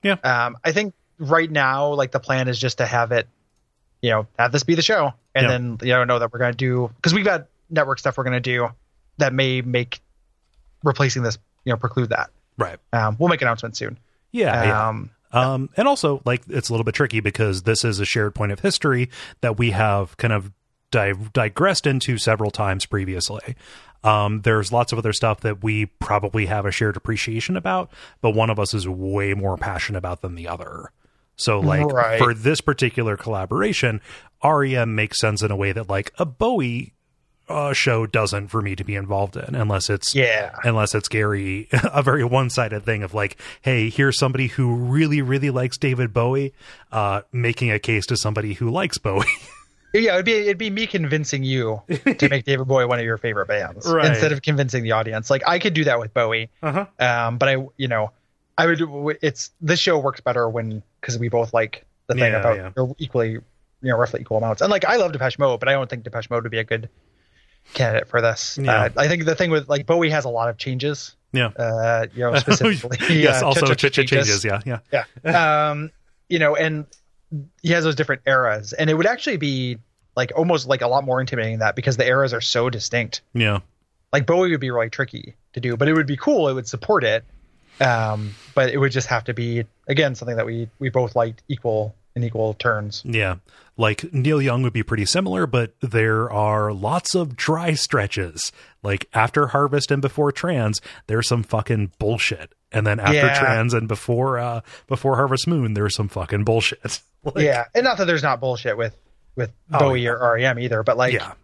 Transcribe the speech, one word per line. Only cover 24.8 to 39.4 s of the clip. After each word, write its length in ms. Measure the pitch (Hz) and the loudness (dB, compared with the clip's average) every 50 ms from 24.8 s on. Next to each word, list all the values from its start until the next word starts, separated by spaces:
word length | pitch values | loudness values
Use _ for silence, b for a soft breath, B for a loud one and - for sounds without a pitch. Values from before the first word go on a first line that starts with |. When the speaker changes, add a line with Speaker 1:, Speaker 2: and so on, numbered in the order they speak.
| 120 - - | 2 2 -2
Speaker 1:
of 60 | 113 | -4
other 140 | 110 110 104 | -2 -2 -2
stuff 280 | - - 113 107 - | 0 0 0 0 0
that 220 | - 113 107 95 98 | -2 -4 -4 -2 -2
we 240 | 110 107 107 107 | -2 0 0 -2
probably 600 | 101 _ _ - - 104 104 101 101 - 110 104 | -4 _ _ -4 0 0 0 0 0 0 0 0
have 180 | 90 104 104 101 | 0 -2 -2 -2
a 60 | 101 | -2
shared 260 | 95 - 117 107 101 | -2 0 0 0 0
appreciation 600 | - _ - 113 104 - - 110 113 117 - 180 185 | -2 _ -6 -4 -4 -4 -4 -4 -6 -4 -4 -4 -4
about, 320 | 165 185 185 185 180 - B B B B B B - | -2 -2 -2 -2 -4 -6 B B B B B B 0
but 80 | 120 | 0
one 180 | 107 107 113 113 | 2 4 2 2
of 100 | 110 101 | 2 0
us 140 | 104 92 - | -2 -2 -2
is 160 | 107 92 90 | -4 -4 -4
way 460 | 92 92 95 95 98 101 98 101 98 | -6 -6 -4 -4 -2 -2 -2 -2 -2
more 240 | 101 98 98 92 87 | -2 -2 -2 -2 -2
passionate 400 | - - 98 90 - - 104 92 | -4 -6 -6 -6 -6 -4 -6 -6
about 240 | 87 90 90 - - | -6 -6 -8 -6 -8
than 120 | 92 87 | -10 -10
the 140 | 85 82 87 | -10 -10 -10
other. 440 | 85 85 - - - - - - _ _ _ _ _ _ _ _ _ | -10 -10 -10 -14 -14 -16 -16 -16 _ _ _ _ _ _ _ _ _
So, 240 | - - - 110 101 | -6 0 0 2 2
like, 240 | 95 - 95 - 147 151 139 | 2 2 2 4 2 2 2
Speaker 2:
Right. 260 | 123 120 113 113 113 | 2 2 2 4 4
Speaker 1:
for 140 | 127 120 117 | 4 2 2
this 280 | 110 110 131 160 - - | 2 2 0 0 2 0
particular 540 | - 143 - - 120 - - 120 110 104 | -2 0 2 0 0 0 0 -2 -2 -2
collaboration, 840 | 98 - - 110 98 95 90 - 151 196 214 208 - - 123 110 107 B B B B B B B _ | -4 -4 -6 -4 -4 -4 -4 -2 0 0 0 0 0 0 -2 -2 -2 B B B B B B B _
R 240 | - 143 156 147 143 | 2 2 4 4 2
E 120 | 135 131 | 2 2
M 180 | 127 117 113 110 | 0 0 0 0
makes 240 | 107 107 107 - - | 0 -2 -2 -2 0
sense 220 | - 110 104 104 107 | 0 0 0 0 0
in 80 | 107 | -2
a 60 | 101 | 0
way 160 | 95 98 98 95 | 0 -2 -2 -2
that, 180 | 107 113 92 | -4 -4 -2
like, 220 | 98 98 98 - _ - | -2 -2 -2 -4 _ -4
a 60 | 180 | -4
Bowie, 680 | 156 127 _ 220 226 254 208 143 123 120 120 123 113 _ _ _ _ _ _ _ _ _ _ _ - | -4 -2 _ 0 0 2 0 0 -2 -2 -4 -8 -10 _ _ _ _ _ _ _ _ _ _ _ -8
uh, 220 | - 151 147 143 135 | -4 -4 -2 -2 0
show 320 | - - 135 120 113 113 | 0 2 2 2 2 0
doesn't 420 | 107 - 120 110 98 - 101 101 98 | 0 0 0 0 0 -2 -4 -6 -4
for 120 | - 113 | -4 -4
me 160 | 104 98 95 | -2 -2 -4
to 80 | 90 101 | -6 -6
be 100 | - 104 | -6 -6
involved 400 | 98 98 98 104 98 101 98 - | -6 -4 -4 -2 -2 -2 -2 -4
in, 200 | - | -10